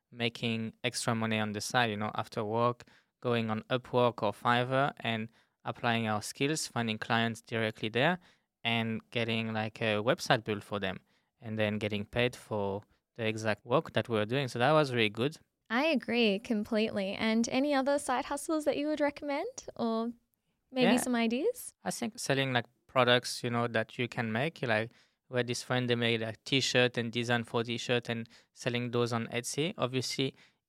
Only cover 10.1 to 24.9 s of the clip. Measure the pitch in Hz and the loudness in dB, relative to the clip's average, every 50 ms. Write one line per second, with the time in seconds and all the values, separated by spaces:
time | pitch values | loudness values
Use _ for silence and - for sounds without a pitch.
10.1 | 170 - - - 143 110 - 113 104 101 - - 107 104 98 92 92 - - _ | 0 0 2 2 2 2 2 -2 -4 -4 -4 -6 -4 -4 -2 -4 -4 -6 -12 _
11.1 | _ _ _ _ _ _ 123 113 107 110 107 104 107 104 110 104 104 101 104 - | _ _ _ _ _ _ -10 -6 -2 0 0 0 0 -2 -2 -2 -2 -4 -6 -4
12.1 | - 120 123 123 120 - - - 117 104 101 98 98 104 - _ _ _ _ _ | -2 0 0 0 -2 -6 -8 -6 -4 -2 -2 -2 -4 -6 -8 _ _ _ _ _
13.1 | _ - 113 110 110 110 110 110 104 - - 120 127 160 - - - 113 - - | _ -4 -2 -2 -2 0 0 -2 -2 -2 0 0 0 0 0 0 0 0 0 2
14.1 | 117 107 104 107 123 143 139 120 - 120 120 143 160 156 151 135 123 120 110 104 | 2 0 2 2 0 -2 -2 -2 0 2 4 4 6 4 4 4 4 2 2 2
15.1 | 104 110 120 151 160 - _ _ _ _ _ - 220 247 294 330 302 240 - - | 2 0 -2 -2 -2 -6 _ _ _ _ _ -4 0 0 2 2 2 0 0 0
16.1 | 233 240 233 208 196 196 - - 226 208 208 - 226 214 220 - - 208 190 196 | 2 2 4 4 2 0 -2 -2 -2 -2 -2 0 0 0 0 0 0 -2 -2 -2
17.1 | 202 - 220 226 220 226 233 - - 262 277 294 285 262 262 285 285 294 - - | -2 -2 0 2 2 2 2 2 0 0 2 2 2 2 2 2 0 0 0 0
18.1 | 254 247 285 - 285 285 - - 320 311 302 311 - 277 285 302 302 294 294 285 | -2 -2 -2 -4 -6 -6 -2 -2 -2 0 2 0 0 0 0 -2 0 0 0 0
19.1 | 285 - 302 285 277 294 381 480 - - - - - - 233 226 226 226 226 240 | 0 -4 -4 -4 -4 -4 -4 -6 -8 -12 -16 -12 -6 -4 -2 -2 0 0 -2 -4
20.1 | 233 - _ _ _ _ _ _ _ _ _ _ 254 254 160 190 240 247 - 254 | -6 -10 _ _ _ _ _ _ _ _ _ _ 0 2 4 6 4 4 2 0
21.1 | 240 233 233 226 233 262 339 480 - - - - - _ - 185 - - 233 220 | 2 2 2 2 0 0 0 0 -2 -2 -8 -16 -16 _ -6 -6 -4 -4 -6 -6
22.1 | - - - - 139 135 135 135 127 123 - - _ _ _ - - 131 123 123 | -6 -4 -2 0 2 2 2 2 2 0 0 -2 _ _ _ 0 4 6 8 8
23.1 | 123 123 - - - - - 120 120 120 117 117 113 113 110 - - - 123 113 | 6 6 4 0 -6 -4 -2 -2 0 0 0 0 0 0 -2 -2 -4 -4 -4 -2
24.1 | - 127 117 110 110 117 139 165 - - 139 120 110 107 113 117 | -2 -4 -2 -2 0 0 -2 -2 -4 -4 0 2 2 2 0 -2